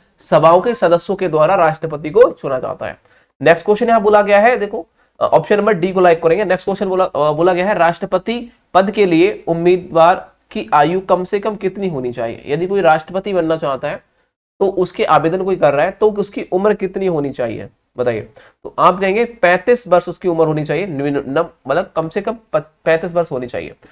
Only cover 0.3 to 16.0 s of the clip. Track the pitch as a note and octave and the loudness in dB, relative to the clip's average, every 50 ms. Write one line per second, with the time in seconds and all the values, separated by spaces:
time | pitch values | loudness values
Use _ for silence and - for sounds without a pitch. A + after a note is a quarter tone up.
0.3 | F3+ D#3 D3+ D#3+ E3+ F#3 F3+ A#3+ A#3 - F#3 E3+ E3+ E3 - - G3 F#3+ F#3+ F3 | 2 4 6 6 6 4 4 0 -2 0 0 2 2 0 0 -2 -4 -4 -2 -2
1.3 | D#3 D#3 D3+ E3 G3 F#3+ E3+ D#3 D3+ - - D#3+ D3+ D3 D#3+ D#3 D3 G#3+ B3 E4 | 0 2 2 2 4 2 2 2 0 -2 -6 -8 -8 -8 -8 0 4 4 4 4
2.3 | - - - D3 C3+ B2+ A#2 G#2+ - - - F#2 - - _ _ _ _ _ _ | 4 -2 -6 -6 -4 -4 -6 -6 -8 -8 -10 -12 -12 -14 _ _ _ _ _ _
3.3 | _ - C3 D3 E3+ E3 - - G#3 G#3 A#3+ A3+ A#3 A3+ G3 G#3 G#3 G#3 G3+ G3 | _ 0 2 2 2 2 2 0 0 0 2 2 2 2 4 4 4 4 4 4
4.3 | G3+ G3+ G#3 A#3+ B3+ G#3 G#3 G3+ A#3 A3+ E4 _ _ _ _ _ _ - - - | 4 4 4 4 2 0 -2 -6 -6 -8 -10 _ _ _ _ _ _ -4 0 2
5.3 | - D3+ D3+ - G#3 G#3 G3+ G#3+ G#3+ E3 E3 F#3+ F#3 F#3+ F3+ F3 E3+ E3 - D#3+ | 2 2 2 2 0 2 2 2 0 0 0 -2 2 4 4 4 4 4 2 0
6.3 | E3 F#3+ G#3+ F3+ F#3 F3+ - - F#3+ - G#3 F#3 F#3 F#3 F#3 - - - D3 D3+ | 0 0 0 0 -2 -2 -2 -4 -4 -4 -4 -2 0 0 0 0 0 0 0 0
7.3 | D3+ D3 E3+ F#3+ F#3 F3 F3+ G3+ G#3+ F3 E3 E3 E3 - G3+ F#3 - - - - | 2 2 2 2 2 2 0 0 0 2 2 2 0 -2 -4 -4 -4 -4 -2 -4
8.3 | A3+ A#3+ A#3 A#3+ - _ _ _ - F3 F#3+ G3 G3+ A3 G3+ F#3 E3+ D#3+ F3 G3+ | -6 -6 -8 -12 -18 _ _ _ 0 2 2 2 2 0 2 2 4 4 2 2
9.3 | G#3+ - - - E3 E3 E3+ F3 F3+ F#3 E3+ - D3 E3 E3 E3+ F#3 F3 - - | 0 -4 -6 -6 -4 0 2 2 2 2 -2 -2 2 4 4 4 4 2 -4 -12
10.3 | _ _ _ _ - - A2 A2 - D3 D3 D#3 F3 F#3+ F#3+ - F#3+ F3 F#3 - | _ _ _ _ -10 -10 -6 0 2 2 2 2 0 -2 -2 0 -2 -2 -2 -2
11.3 | - G3+ G3+ A3 G#3 - - F#3 F#3+ G3+ G3 F#3 E3 C3+ B2+ B2 B2 B2 A#2 A#2 | -6 -4 -4 -6 -6 -6 -6 -8 -6 -6 -6 -6 -6 -6 -6 -8 -6 -6 -8 -8
12.3 | - - - - C#3+ D#3+ F3+ F3+ G3 G3+ F3 D#3+ D#3 D#3+ - - F3+ F#3+ F#3+ G#3 | -8 -10 -8 -6 -4 -4 -4 -2 -2 0 2 2 2 2 -2 -6 -8 -8 -6 -4
13.3 | G3 F3+ E3 D#3+ D#3+ D#3+ E3 D3 C3+ B2 - D3 E3+ A3 - _ _ _ _ _ | -4 -2 -2 -2 -2 -4 -4 -4 -6 -6 -6 -8 -10 -10 -14 _ _ _ _ _
14.3 | _ _ _ _ _ - G3+ F#3+ - - F3+ F3 - - F3+ - D#3 D3 C#3+ E3 | _ _ _ _ _ -4 -4 -2 0 -2 -4 -4 -2 -2 0 2 2 2 2 0
15.3 | E3+ F#3 F#3 F#3+ F#3 E3 D#3+ D3 D3 C#3+ D#3 F#3 F#3+ - | -2 -2 -2 -4 -2 0 0 0 2 0 0 -2 -2 0